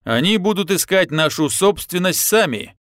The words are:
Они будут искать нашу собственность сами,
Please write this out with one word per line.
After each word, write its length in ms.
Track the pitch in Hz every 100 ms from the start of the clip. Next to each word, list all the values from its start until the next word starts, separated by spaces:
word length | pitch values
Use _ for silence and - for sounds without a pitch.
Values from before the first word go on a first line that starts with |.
Они 340 | - 117 175 214
будут 320 | 190 196 185
искать 400 | 185 - 190 160
нашу 400 | 156 156 - 147
собственность 680 | - 196 190 - 175 180 -
сами, 560 | - 214 185 113 - _